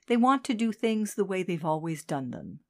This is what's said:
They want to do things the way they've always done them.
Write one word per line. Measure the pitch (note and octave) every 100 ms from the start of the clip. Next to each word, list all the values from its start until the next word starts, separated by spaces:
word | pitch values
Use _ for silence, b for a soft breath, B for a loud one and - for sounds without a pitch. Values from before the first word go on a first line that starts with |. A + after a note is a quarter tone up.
| b
They | A#3+
want | B3 C4+
to | C4+
do | A3 A3+
things | - A3+ A3 G#3
the | -
way | F#3+ F#3
they've | F#3 E3+
always | E3 D#3 E3 D#3
done | - C#3+ B2
them. | - - -